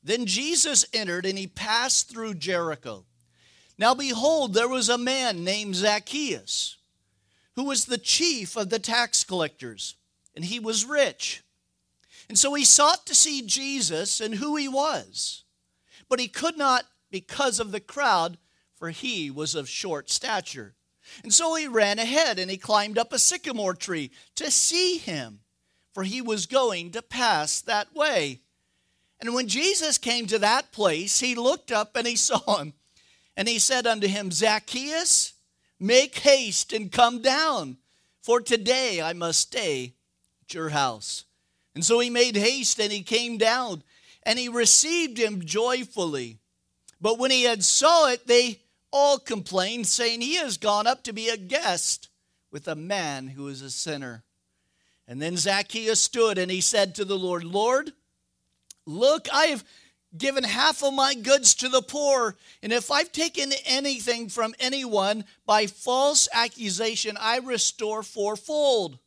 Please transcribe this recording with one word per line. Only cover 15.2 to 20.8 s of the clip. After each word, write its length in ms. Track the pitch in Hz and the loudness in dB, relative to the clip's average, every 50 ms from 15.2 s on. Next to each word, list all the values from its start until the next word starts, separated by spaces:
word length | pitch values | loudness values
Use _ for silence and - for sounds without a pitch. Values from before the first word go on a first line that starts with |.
| - - - - _ _ _ _ _ _ _ _ _ _ _ - _ | -8 -8 -8 -12 _ _ _ _ _ _ _ _ _ _ _ -20 _
But 120 | _ 254 240 | _ -2 -2
he 80 | 247 | -2
could 320 | 220 - - 285 330 330 311 | -6 -4 -2 -2 -2 -2 0
not 240 | 285 269 254 247 - _ _ _ _ _ | 2 2 2 2 0 _ _ _ _ _
because 500 | 190 185 180 - - - 277 262 226 - | -10 -10 -10 -10 -4 0 0 0 0 -2
of 120 | 226 208 | -4 -4
the 80 | 190 208 | -6 -10
crowd, 580 | 196 - - 285 285 247 202 175 165 170 170 _ _ _ _ _ _ _ _ | -10 -10 -6 -2 2 2 4 2 2 -2 -4 _ _ _ _ _ _ _ _
for 140 | _ 165 165 | _ -12 -12
he 400 | 165 - - 254 233 190 156 143 | -10 -8 -8 -6 -6 -6 -6 -8
was 240 | 135 147 156 160 156 | -6 -6 -6 -4 -4
of 120 | 156 139 | -6 -8
short 440 | 120 - - - 190 160 143 - - | -8 -8 -8 -6 -6 -6 -6 -4 -4
stature. 640 | - - - 247 220 190 180 - - 135 107 101 _ _ | -6 -4 -2 -4 -4 -4 -6 -8 -14 -14 -16 -18 _ _